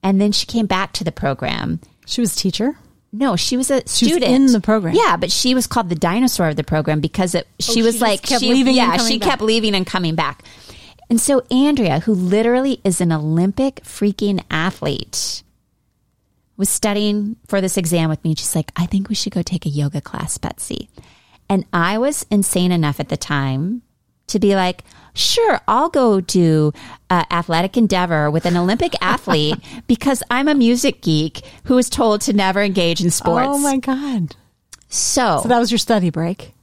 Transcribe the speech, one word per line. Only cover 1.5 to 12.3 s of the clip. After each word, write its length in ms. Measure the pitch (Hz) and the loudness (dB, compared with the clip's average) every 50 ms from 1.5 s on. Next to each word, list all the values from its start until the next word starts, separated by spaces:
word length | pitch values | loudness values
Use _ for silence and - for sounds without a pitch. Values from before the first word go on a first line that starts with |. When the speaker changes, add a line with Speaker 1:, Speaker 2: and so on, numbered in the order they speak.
| - 57 - - 165 165 - _ _ _ _ | -4 -4 -4 -4 -6 -6 -8 _ _ _ _
Speaker 2:
She 160 | - - - 240 | -8 -4 -2 -2
was 100 | 208 - | -2 -2
a 20 | - | -2
teacher? 400 | - 190 175 - 208 262 302 _ - _ _ _ _ _ - | -2 -2 -2 0 -2 -4 -4 _ -14 _ _ _ _ _ -6
Speaker 1:
No, 240 | 208 269 269 202 | -2 0 0 0
she 200 | 170 - - 247 247 | 0 -2 -2 -2 -2
was 120 | 262 - | 0 0
a 100 | 277 262 | 0 -2
Speaker 2:
She 260 | - - - - - | -2 -2 -2 0 2
was 80 | 262 320 | 2 2
Speaker 1:
student. 100 | 349 - | 2 2
Speaker 2:
in 220 | 277 254 262 269 | 2 4 4 6
the 140 | 269 240 214 | 6 4 4
program. 340 | - - 214 220 190 165 277 | 2 2 0 2 2 2 2
Speaker 1:
Yeah, 220 | 381 466 381 175 170 | 2 4 4 2 0
but 120 | 190 185 | 0 -2
she 240 | - - - 247 254 | -2 0 0 2 2
was 120 | 254 240 | 0 0
called 240 | - - 240 220 175 | -2 -2 -2 -2 -2
the 40 | 175 | -2
dinosaur 540 | 156 - 170 175 226 254 247 - - 180 160 | 0 0 0 2 2 2 2 2 2 0 0
of 80 | 151 | 0
the 80 | 156 147 | -2 -2
program 360 | - - 156 147 160 156 151 | -2 -2 -2 0 0 0 0
because 340 | 147 185 _ - - - - | -2 -2 _ -2 -2 0 0
it, 120 | 170 - _ _ _ | -4 -4 _ _ _
she 240 | - - 233 226 226 | -4 0 0 2 2
Speaker 2:
Oh, 20 | |
Speaker 1:
was 100 | 226 233 | 2 2
Speaker 2:
she 40 | 214 | 2
just 0 | |
Speaker 1:
like, 220 | 240 220 202 196 - | 0 0 0 -2 -2
Speaker 2:
kept 180 | - 269 240 | -2 -2 0
Speaker 1:
she, 80 | - 226 | 2 2
Speaker 2:
leaving 200 | 247 269 262 247 | 4 4 4 4
and 80 | 262 | 4
Speaker 1:
yeah, 200 | 254 240 180 165 | 4 2 2 2
Speaker 2:
coming 160 | - 240 226 254 | 0 0 0 -2
Speaker 1:
she 60 | 233 | 0
Speaker 2:
back. 100 | - - | 0 0
Speaker 1:
kept 140 | 277 - 208 | 0 2 2
leaving 320 | 220 220 226 214 214 202 | 2 2 2 2 0 0
and 120 | 190 185 | 0 -2
coming 280 | - - 190 180 165 160 | -2 -4 -2 -2 -2 0
back. 280 | 160 160 139 143 _ - - - - - - - - - - - _ - _ | 0 -2 -4 -4 _ -18 -20 -20 -20 -20 -20 -20 -20 -20 -20 -20 _ -4 _
And 100 | 233 226 | 0 0
so 200 | - - 285 262 247 _ | 2 2 2 2 2 _
Andrea, 500 | 240 254 269 294 302 277 226 170 139 151 | 0 2 2 2 2 2 2 2 0 0
who 140 | 175 - 214 | 0 0 0
literally 680 | 180 180 180 | 0 2 2